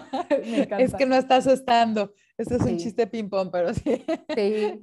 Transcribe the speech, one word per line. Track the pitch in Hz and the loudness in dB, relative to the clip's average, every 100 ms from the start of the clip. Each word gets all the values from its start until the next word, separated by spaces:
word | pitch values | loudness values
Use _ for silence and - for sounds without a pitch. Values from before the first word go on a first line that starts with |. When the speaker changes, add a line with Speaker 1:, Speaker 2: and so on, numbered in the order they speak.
| - | -4
Speaker 1:
<laughs> | 262 - 277 220 | -8 -2 -2 0
Me | 233 | -2
Speaker 2:
<laughs> | 214 202 | 0 2
Es | 254 | 2
Speaker 1:
encanta. | 196 | 2
Speaker 2:
que | 262 | 2
no | 262 | 2
estás | 262 254 269 | 4 2 4
estando. | 262 262 233 233 214 202 _ _ - | 2 4 2 4 0 -4 _ _ -10
Este | 226 240 | -4 0
es | |
un | 240 170 | 0 -2
Speaker 1:
Sí. | |
Speaker 2:
chiste | 254 202 220 | -4 -2 -4
ping-pong, | 226 208 190 190 | -2 -4 -4 -2
pero | 180 175 | -2 -2
sí. | - 302 254 - | -2 -2 -2 -2
<laughs> | 311 - 208 | -6 -4 -2
Speaker 1:
Sí, | 202 214 214 220 | 0 0 -2 -4